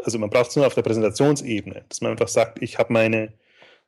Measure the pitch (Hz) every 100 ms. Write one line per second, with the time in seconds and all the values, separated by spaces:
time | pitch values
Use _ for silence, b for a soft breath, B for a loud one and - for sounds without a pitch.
0 | - 113 107 123 120 147 135 127 117 113
1 | 107 104 143 143 127 107 98 95 - -
2 | 117 110 110 117 113 - 120 - 117 113
3 | 113 110 110 b b b b b